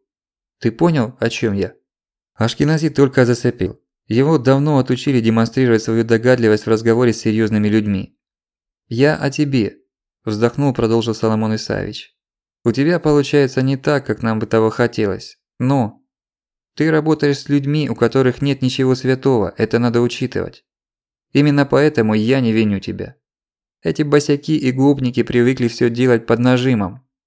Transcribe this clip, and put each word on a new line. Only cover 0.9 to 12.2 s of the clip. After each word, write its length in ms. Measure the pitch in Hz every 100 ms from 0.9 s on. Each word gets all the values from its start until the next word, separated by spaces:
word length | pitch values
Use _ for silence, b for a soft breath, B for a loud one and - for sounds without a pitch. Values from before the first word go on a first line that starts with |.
| 156 117 127
о 100 | 117
чём 240 | - 117
я? 200 | 98 92 - _ _ _ _ _
Ашкенази 560 | - 113 - 147 156 156
только 360 | 131 139 135 123
засопел. 540 | 117 123 - 92 - _ _ -
Его 300 | 110 139 160
давно 420 | 120 135 147 143
отучили 400 | 127 127 - 131
демонстрировать 640 | 113 113 113 131 127 113
свою 200 | 110 113
догадливость 640 | 113 113 120 127 113 107 -
в 40 |
разговоре 440 | 110 113 113 123
с 60 | 110
серьёзными 480 | 117 107 110 110 104
людьми. 500 | 107 104 98 101 _ _ _ _ _ _ _ -
«Я 280 | 117 139 156
о 140 | 143
тебе», 500 | 135 147 131 98 - _ _ _ _
вздохнул, 500 | - 107 113 - 143
продолжил 400 | 123 117 117 113
Соломон 420 | 107 113 110 110 110
Исаевич. 600 | - 104 98 - - _